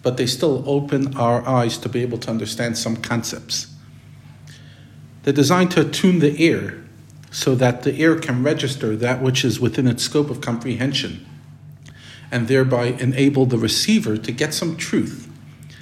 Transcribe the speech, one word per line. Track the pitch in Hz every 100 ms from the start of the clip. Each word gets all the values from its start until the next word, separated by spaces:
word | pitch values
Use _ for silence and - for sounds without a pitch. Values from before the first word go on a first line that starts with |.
but | 131 127
they | 123
still | - 170 127 135
open | 143 143 139 135 131
our | 120 120 127
eyes | 127 120 -
to | 123
be | 120
able | 123 113
to | -
understand | 113 110 - 120 113
some | 117 113
concepts. | - 117 - - - - - - - - - - - - - - - - - - - -
They're | -
designed | 139 143 180 180
to | 170
attune | 156 - 190 180
the | 147 147
ear | 165 104 101 - - - - - -
so | - - 127
that | 127 123
the | 143 135
ear | 165 160
can | - 127
register | 139 156 - - 113 107
that | 120 123
which | 131 127
is | 127 -
within | 120 - 127
its | 120
scope | - 151 147
of | 123
comprehension, | - 117 135 123 135 139 - 87 - - - - - - - - - - -
and | 123 113
thereby | 135 131 123 120
enable | 123 131 131 139 135 127
the | 117
receiver | 110 - - 220 113 107
to | -
get | 120 -
some | - 175 -
truth | - 180 - - - - - - - -